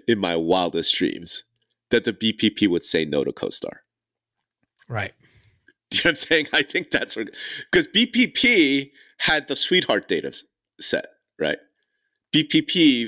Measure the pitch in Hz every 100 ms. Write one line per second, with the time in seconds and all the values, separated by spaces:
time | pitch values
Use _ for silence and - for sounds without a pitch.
0 | - 110 92 85 82 92 87 85 82 -
1 | 80 - 85 - - _ _ _ _ 117
2 | 117 104 110 110 113 - 101 85 - 85
3 | 78 71 67 - - - - - _ _
4 | _ _ _ _ _ _ _ _ _ 110
5 | 95 - _ _ _ _ _ _ _ -
6 | 175 151 - 160 147 156 143 - - -
7 | - 107 110 - - - - 185 160 208
8 | 240 233 226 - 247 226 143 139 139 _
9 | _ _ - 156 135 135 - 180 - 104
10 | - 82 67 - - _ _ _ - 80
11 | - _ _ _ 76 73 _ _ _ _
12 | _ _ _ 151 156 156 156 185 156 123